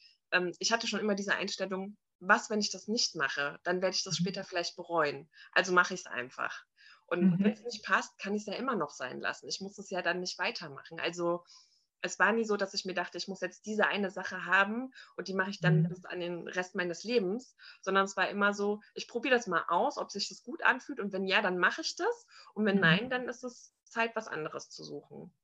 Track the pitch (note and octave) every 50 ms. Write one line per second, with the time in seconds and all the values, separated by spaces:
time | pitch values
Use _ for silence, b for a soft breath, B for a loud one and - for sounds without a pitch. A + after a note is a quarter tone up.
0 | b b b b _ _ - F3+ F3+ F3 E3 - F#3 - A3+ A#3 A#3 - G#3+ F#3+
1 | G#3 G#3+ G3+ G3 G3 G3 D3 - F#3+ G3+ - - F#3+ F#3+ F#3+ F#3+ F#3+ G3+ G#3 _
2 | _ _ _ _ F3+ F#3 G#3+ A#3 - - A3 G#3+ G#3 - - F#3 - - G#3+ B3
3 | - - - E3 C#3 C3 - C#3+ C#3+ D3 E3 - _ F3 F3+ F#3 F#3 F#3 F#3 -
4 | - F#3+ E3+ - F3 G3 F#3 G3+ F#3+ - F#3 F3 F3 - - - E3+ - E3+ E3
5 | D3+ D3 C#3 C#3 D#3 - B B B B B - F#3 F#3 F3+ F3+ F3+ - F#3 F3+
6 | - - - A#2+ B2 B2+ - - - - - - - _ B B B B B B
7 | B - - F3 F#3+ F#3+ E3+ F#3+ G3 G#3+ G#3+ - - A#3+ - - - - F#3+ A3+
8 | B3+ - - - - G3 G3+ G#3+ G#3 G#3 F#3 C#3+ A#3+ C4+ A#3+ F#3+ D3+ C#3+ - -
9 | C3 B2+ C3+ C#3+ - - - - - C#3 D3+ - G3 G3 - - G3+ - G3 F3+
10 | F#3 E3+ F3 F3+ F3+ F#3 - - F3+ G#3+ A#3 - F3+ D3+ C#3 C#3 - - E3 E3
11 | - E3+ E3+ F3 E3+ E3+ E3+ F3 b b b b b b b b b b _ _
12 | - F3+ - - F#3 G3+ A3 A#3 A3+ G#3+ G3+ G3+ G3 F#3+ - G3 - F#3+ F3+ F3
13 | F3+ - - F3 - G3 F#3 - F3+ F#3 - - _ G#3+ G#3+ G#3 F#3+ C#3+ E3 G3+
14 | G3+ F#3 G3 F#3+ F#3+ - F#3+ F#3 E3+ F3 F#3 G3 G3 G3+ A3 A#3+ C4 C4 B B
15 | B B B - F3+ F#3+ F#3 G3 F#3+ G3+ G3+ - F3+ F3 D#3+ D#3+ E3 F3 F3+ -
16 | - - - F3+ E3+ F3 F3 E3+ - - - F3+ F#3 - - G3 F3+ F3 E3 -
17 | - G#3 B3 A#3 F#3+ F3+ G3+ B3+ - - _ B B B B B - F#3+ F#3+ G3
18 | G3 G3+ - G3 F#3 A#2+ F#3 G3+ G3+ G3+ G3+ G#3 G3+ G#3 G#3 G#3 B B B -
19 | - - - A#3 - C#4+ B3+ A#3+ A#3 F#3+ E3+ D#3+ - - E3+ F#3 A3 D4 - -
20 | - - - G3+ - - G3 - _ A#3+ D4 - - A3 B3 B3+ - - D4 -
21 | G3+ G3+ F#3+ F#3+ G3 F#3+ F#3+ G#3+ G#3+ F#3 F#3 F3+ F3 G#3+ - - D#4+ - - -
22 | E4+ A4 A#4+ - - B B B B B B G3+ G#3+ G3+ G3 G3 F#3 E3 E3 F#3+
23 | A#3 B3+ B3+ B3 B3+ A#3+ A#3+ - - B3 A#3+ - - _ _ _ _ _ - A#3
24 | A3+ A#3 - A3+ G#3+ - - D#3 D#3 D#3 - C#3+ - - - - D#3 D3+ D3 C#3+
25 | - _ D3 C#3+ D#3+ F3+ _ _